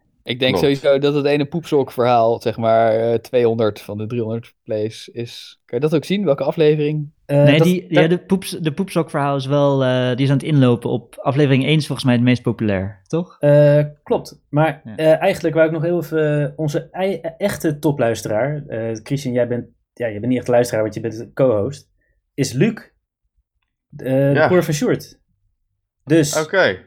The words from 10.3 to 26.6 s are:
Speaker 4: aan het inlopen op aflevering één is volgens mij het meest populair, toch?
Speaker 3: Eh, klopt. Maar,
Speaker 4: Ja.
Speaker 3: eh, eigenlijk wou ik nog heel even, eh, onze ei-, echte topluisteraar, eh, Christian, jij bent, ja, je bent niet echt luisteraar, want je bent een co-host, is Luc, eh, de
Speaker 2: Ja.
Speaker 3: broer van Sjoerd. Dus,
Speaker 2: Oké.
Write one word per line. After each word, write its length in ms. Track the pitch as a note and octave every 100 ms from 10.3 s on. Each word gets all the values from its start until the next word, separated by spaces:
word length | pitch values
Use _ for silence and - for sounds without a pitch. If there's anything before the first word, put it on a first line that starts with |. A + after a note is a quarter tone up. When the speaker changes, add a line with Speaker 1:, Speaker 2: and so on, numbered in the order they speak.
Speaker 4:
aan 60 | C#3
het 100 | -
inlopen 440 | D3 B2+ A#2 -
op 260 | B2+ - -
aflevering 440 | D3+ C3 C#3+ C3
één 120 | C3+ D#3
is 100 | C#3+
volgens 200 | B2+ C3
mij 80 | A#2+
het 80 |
meest 180 | B2 B2
populair, 580 | B2+ A2 A2 G2 G2 - -
toch? 300 | D#3+ F3 -
Speaker 3:
Eh, 440 | D3 D3 D3 D3 D3 -
klopt. 400 | - A3 - - _
Maar, 320 | D3 D#3+ -
Speaker 4:
Ja. 120 | - A2
Speaker 3:
eh, 240 | D#3 D#3
eigenlijk 340 | F#3 E3+ E3
wou 120 | D#3 D#3+
ik 60 |
nog 100 | D#3+
heel 200 | E3+ F3
even, 400 | D#3+ D#3+ D3+ D3
eh, 80 | C#3+ -
onze 300 | D#3 D3+ -
ei-, 300 | F3+ F#3+ - - -
echte 420 | G3 - E3 D3
topluisteraar, 840 | D#3 C#3+ A#2 A2 A2 G#2+ C3 D3+ -
eh, 240 | A#2 A2+ A2
Christian, 320 | - C#3+ C3+
jij 140 | B2 A#2+
bent, 180 | A#2+ A#2 _ _
ja, 140 | - A#2
je 140 | G#2
bent 60 | A#2
niet 60 | B2
echt 100 | A#2+
luisteraar, 340 | A#2+ B2 A2
want 120 | A2
je 60 | A2
bent 180 | A2+ G#2+
een 140 | G2+
co-host, 580 | - C3 G#2+ A2+ D3 _ _ _ _ _
is 180 | - C3
Luc, 220 | B2+ G#3+ A3+
eh, 60 | - _ _ _ _ _ _ _ _ _ _
de 420 | - B2+ C3+ C#3
Speaker 2:
Ja. 120 | C#3+ D#3
Speaker 3:
broer 160 | F3+
van 100 | D#3
Sjoerd. 460 | D3 B3 C3+ - _ _ _ _ _ _ _ _ _
Dus, 380 | - E3 D3+ D#3
Speaker 2:
Oké. 340 | D#3 F#3+